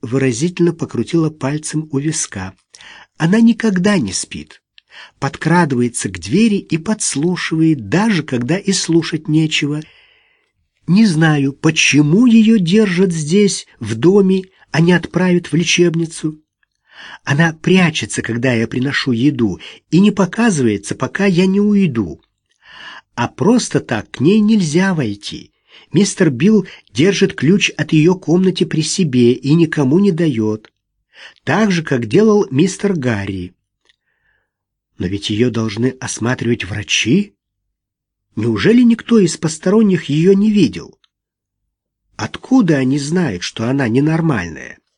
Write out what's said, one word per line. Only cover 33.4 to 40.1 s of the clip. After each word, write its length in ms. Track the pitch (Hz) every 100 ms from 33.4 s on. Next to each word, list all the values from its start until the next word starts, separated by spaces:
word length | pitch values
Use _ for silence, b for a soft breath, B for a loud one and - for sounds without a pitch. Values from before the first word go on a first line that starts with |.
| 90 - _ _ _ _ _ _ _ _ _ _ _ _ _ -
«Но 100 | 90
ведь 220 | 98 -
ее 200 | 107 123
должны 460 | 110 110 104 127 -
осматривать 640 | 120 - 117 127 117 120 -
врачи. 680 | 104 - - 110 180 202 _ _ _ _ _ _ _ _ _ _ -
Неужели 460 | 117 107 156 240
никто 360 | 233 226 - 233
из 180 | 170 -
посторонних 680 | 160 - 185 220 214 180
ее 280 | -